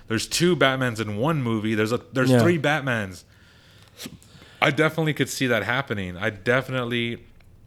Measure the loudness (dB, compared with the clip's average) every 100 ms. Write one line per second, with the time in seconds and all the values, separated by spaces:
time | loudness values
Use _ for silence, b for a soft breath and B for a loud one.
0 | -4 -4 -2 0 2 4 2 2 -2 -2
1 | -6 -2 0 0 0 0 0 0 0 -2
2 | -4 0 4 6 6 2 0 -2 -2 -4
3 | -4 -10 -20 B B B B B B B
4 | -16 -16 b b b b 0 2 0 0
5 | -2 0 -2 -2 0 0 0 -4 -2 -6
6 | -6 -4 -6 -4 0 0 0 -6 -4 -4
7 | -4 -8 -14 -20 -20 -20